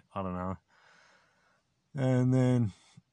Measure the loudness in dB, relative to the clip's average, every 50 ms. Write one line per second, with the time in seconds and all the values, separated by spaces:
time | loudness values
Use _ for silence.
0 | -10 _ -10 -8 -6 -6 -6 -6 -6 -8 -8 -10 _ _ _ _ _ -20 -20 -20
1 | -20 _ _ _ _ _ _ _ _ _ _ _ _ _ _ _ _ _ -6 -2
2 | 0 2 2 2 2 2 2 4 4 4 2 2 0 -2 -4 -8 _ _ _ -20
3 | -20 _